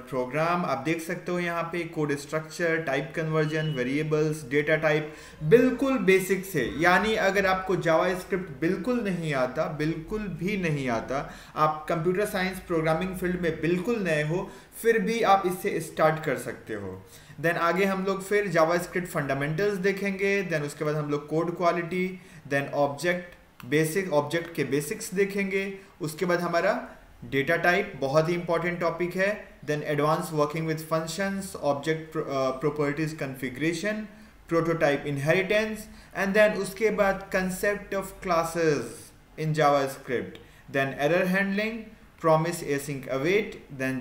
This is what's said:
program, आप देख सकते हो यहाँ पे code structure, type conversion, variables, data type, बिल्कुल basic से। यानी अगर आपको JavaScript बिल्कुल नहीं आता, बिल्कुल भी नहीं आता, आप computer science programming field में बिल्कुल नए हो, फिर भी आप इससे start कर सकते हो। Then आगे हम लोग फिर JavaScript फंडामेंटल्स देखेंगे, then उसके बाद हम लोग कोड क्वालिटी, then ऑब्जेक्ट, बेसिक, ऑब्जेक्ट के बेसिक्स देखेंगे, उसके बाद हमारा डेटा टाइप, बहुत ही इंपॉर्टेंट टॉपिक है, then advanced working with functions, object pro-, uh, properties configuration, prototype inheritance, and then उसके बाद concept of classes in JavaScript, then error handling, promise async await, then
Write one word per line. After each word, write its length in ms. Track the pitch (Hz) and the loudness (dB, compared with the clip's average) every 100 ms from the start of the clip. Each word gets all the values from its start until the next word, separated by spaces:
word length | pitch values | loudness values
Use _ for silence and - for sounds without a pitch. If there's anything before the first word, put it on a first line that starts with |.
| - | -4
program, 560 | 131 127 147 165 175 156 | -4 -2 0 0 0 0
आप 120 | 135 156 | -2 -2
देख 160 | 165 | -2
सकते 300 | - 180 - | -4 -6 -4
हो 80 | 175 | -2
यहाँ 240 | 175 170 165 | -2 -2 -4
पे 120 | 175 165 165 | -4 -4 -2
code 160 | 151 143 | -2 -2
structure, 640 | - 160 156 - 170 160 156 | -2 -6 -4 -2 0 0 0
type 260 | 135 151 175 | -2 -2 -4
conversion, 580 | 160 156 156 156 156 135 | 0 2 2 0 0 0
variables, 680 | 123 143 156 151 156 151 123 | 0 0 2 2 2 -2 0
data 260 | 147 151 156 | 2 4 4
type, 380 | 156 151 151 - - - | 4 2 0 -10 -18 -4
बिल्कुल 540 | 151 233 262 254 269 262 185 | 6 8 8 4 2 2 6
basic 380 | 190 185 185 - | 4 4 -2 -2
से। 200 | 151 110 117 | -2 0 2
यानी 340 | 175 185 214 208 196 | 4 4 4 2 2
अगर 180 | 190 190 | 2 2
आपको 300 | 190 - 175 | 2 0 0
JavaScript 760 | 165 165 180 180 - 190 180 139 | 4 4 4 0 -2 -4 -4 -2
बिल्कुल 380 | 165 185 254 240 | 0 0 0 0
नहीं 300 | 202 170 160 | 0 -2 -2
आता, 340 | 135 127 139 175 151 | 0 0 0 -2 0
बिल्कुल 500 | 151 160 - 214 202 160 | -2 -2 -4 -6 -6 -4
भी 160 | 175 208 | -2 0
नहीं 260 | 175 147 131 | 0 0 0
आता, 400 | 113 101 135 160 - - - | 0 -2 -4 -6 -12 -8 0
आप 300 | 156 156 - | 2 2 -2
computer 360 | 165 170 185 208 | 0 0 0 0
science 340 | 190 185 190 - | -2 -4 -6 -2
programming 480 | 165 160 160 190 180 | 0 2 0 -2 -4
field 240 | 180 180 | -4 -2
में 200 | 170 - | -2 0
बिल्कुल 380 | 156 180 185 226 | 0 0 0 0
नए 240 | 180 151 151 | 0 0 0
हो, 220 | 180 196 - - - | -2 -4 -12 -18 -2
फिर 180 | 226 226 | 2 2
भी 220 | 190 226 | 2 2
आप 200 | 190 196 185 | 4 4 4
इससे 340 | 180 202 160 | -2 -4 -4
start 440 | 156 - 156 156 151 | -4 2 2 2 0
कर 120 | 123 | -2
सकते 340 | 127 104 - | -4 -10 -8
हो। 280 | 107 95 92 - - - - | -8 -8 -12 -16 -20 -20 -2
Then 160 | 160 151 170 | 0 2 2
आगे 160 | 180 196 | 2 2
हम 200 | 190 190 | 2 0
लोग 180 | 185 - | -2 0
फिर 240 | 208 202 | 0 2
JavaScript 560 | 165 160 175 175 185 180 | 4 4 2 0 -4 -4
फंडामेंटल्स 720 | 170 139 135 143 160 208 202 196 | -4 -2 -2 -2 0 0 0 0
देखेंगे, 560 | 190 196 190 196 202 180 | 0 -2 -2 0 0 0
then 140 | 156 147 | -2 -4
उसके 200 | - 151 | -4 -2
बाद 100 | 151 | -2
हम 140 | 147 | -2
लोग 160 | 147 - | -4 -2
कोड 260 | 156 170 175 | -2 0 0
क्वालिटी, 640 | 175 175 160 180 185 185 - - 139 | 0 0 -2 -2 -2 -4 -16 -16 -4
then 220 | 139 135 | -2 0
ऑब्जेक्ट, 600 | 143 143 - 175 180 - - - - 123 | 0 0 0 -2 -2 -4 -16 -20 -16 0
बेसिक, 460 | 147 156 196 180 | 2 2 0 0
ऑब्जेक्ट 400 | 147 139 170 170 - | 2 2 -2 -4 -4
के 80 | |
बेसिक्स 500 | 127 143 147 214 - | 0 0 -2 -6 -4
देखेंगे, 480 | 185 196 202 190 196 196 196 - - | 0 0 0 -2 -2 -4 -8 -14 -8
उसके 240 | 151 - 180 | -8 -2 0
बाद 140 | 175 | 0
हमारा 340 | 175 170 185 247 - - - - 120 | 0 2 2 0 -4 -16 -20 -18 -4
डेटा 240 | 135 139 170 | 0 2 2
टाइप, 380 | 175 185 196 135 | 4 2 0 -4
बहुत 260 | 135 151 160 | 0 2 2
ही 40 | |
इंपॉर्टेंट 460 | 175 175 165 175 175 | 0 0 -2 -2 -2
टॉपिक 360 | 165 160 175 180 | -2 -2 -2 0
है, 140 | 196 208 - - 139 | 0 -2 -8 -12 -4
then 160 | 147 147 | -4 -2
advanced 400 | 147 147 160 175 156 | 0 2 0 0 0
working 280 | 151 165 160 | 0 0 -4
with 160 | 156 - | -4 -2
functions, 640 | 165 160 - 196 196 190 - 147 | -4 -2 -4 -4 -4 -8 -4 0
object 400 | 139 160 156 160 | 0 0 -2 -4
pro-, 140 | 160 139 | -6 -2
uh, 260 | 135 131 127 | 0 0 0
properties 560 | 151 147 143 147 151 156 | -2 0 -2 0 -4 -4
configuration, 840 | 139 131 131 117 160 165 208 214 214 - - - - | -8 -6 -6 -2 -2 0 -2 -4 -6 -14 -20 -18 -2
prototype 580 | 165 165 160 151 139 147 | 0 2 2 2 2 -2
inheritance, 760 | 139 147 180 185 208 220 214 - - - - | -2 2 2 4 2 0 -6 -12 -18 -12 -4
and 220 | 196 202 | 2 6
then 200 | 214 185 | 6 4
उसके 280 | 196 - 220 196 | -4 0 0 4
बाद 280 | 196 190 - 190 | 2 0 -2 -2
concept 600 | 185 180 208 196 - 196 | -2 0 0 -2 -4 -6
of 120 | 190 - 185 | -6 -6 0
classes 680 | 165 165 170 160 139 110 - - - - - | 0 2 2 2 2 -2 -10 -18 -20 -16 -6
in 180 | 156 156 | -2 4
JavaScript, 800 | 143 143 135 - - 117 92 - - - - | 6 6 2 -4 -4 -4 -4 -12 -20 -20 -6
then 220 | 139 135 127 147 | -2 -2 0 2
error 180 | 175 180 | 2 2
handling, 560 | 190 196 196 220 226 - - - - | 2 0 0 -2 -6 -12 -20 -20 -2
promise 400 | 165 156 165 175 - 143 | 4 4 4 -2 -2 -4
async 340 | 147 139 123 135 | -4 -6 -4 -2
await, 400 | 151 208 226 - - 135 | 2 2 0 -8 -14 -6
then 180 | 131 131 | -4 -2